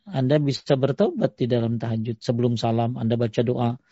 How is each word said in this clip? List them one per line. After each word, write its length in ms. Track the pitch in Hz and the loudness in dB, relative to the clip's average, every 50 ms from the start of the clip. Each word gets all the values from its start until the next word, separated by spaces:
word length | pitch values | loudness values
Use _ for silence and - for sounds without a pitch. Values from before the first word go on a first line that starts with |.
| _ 202 | _ -6
Anda 320 | 196 135 127 127 147 151 147 | -2 0 2 2 2 2 2
bisa 320 | 139 131 - - - 143 | 0 -2 -2 -2 -2 0
bertobat 640 | 135 131 147 131 - 202 294 349 240 - - - - | 2 2 0 2 2 0 0 2 0 -2 -2 0 -2
di 60 | 139 | -2
dalam 300 | 117 127 120 113 113 117 117 | 0 2 2 2 0 -2 -2
tahajud. 380 | 113 117 113 113 110 123 113 - | -2 -2 -2 -2 -2 -4 -6 -6
Sebelum 380 | - - 120 117 120 120 120 110 | -4 -2 0 0 0 0 0 0
salam 380 | - 117 113 117 117 117 127 127 | 0 0 0 0 0 -2 -2 -2
Anda 160 | 117 113 120 | -2 0 0
baca 300 | 117 120 113 - - 117 | 0 0 0 0 0 0
doa, 320 | 117 123 123 123 117 120 - _ _ | 0 0 0 0 -2 -2 -4 _ _